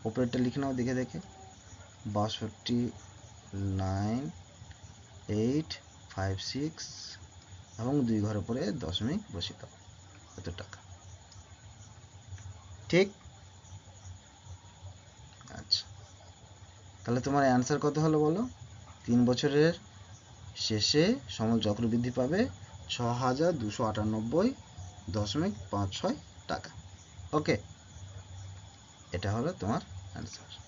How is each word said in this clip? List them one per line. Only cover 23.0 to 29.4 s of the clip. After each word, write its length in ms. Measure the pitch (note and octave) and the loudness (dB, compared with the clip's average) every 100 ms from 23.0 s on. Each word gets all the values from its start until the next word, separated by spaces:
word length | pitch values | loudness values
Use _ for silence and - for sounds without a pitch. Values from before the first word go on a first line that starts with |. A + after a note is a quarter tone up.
হাজার 520 | A#2+ A#2+ C3 B2+ E3+ D#3 | 0 2 2 4 2 2
দুশো 240 | G#2+ - | -2 0
আটানব্বই 640 | A2 G#2 G#2+ A2 A2+ D3+ A3+ C#4 - - - - - | -2 0 0 0 2 2 2 0 -14 -16 -16 -12 -4
দশমিক 440 | G#2 G#2 D3 F#3 G#3 - | -2 0 0 0 -2 -4
পাঁচ 180 | G2+ G2 - | -2 -2 -2
ছয় 180 | - D4+ - - - | -2 -2 -8 -18 -6
টাকা। 220 | D#2 - - - - - - - | -6 -6 -16 -18 -20 -20 -16 -2
ওকে, 240 | D3+ D#3 A#2 - - - - - - - - - - - - - - - | 0 2 0 -2 -20 -20 -18 -16 -16 -14 -14 -14 -16 -18 -20 -20 -20 -8
এটা 200 | F2+ G2+ | -4 0
হলো 200 | G#2+ | 0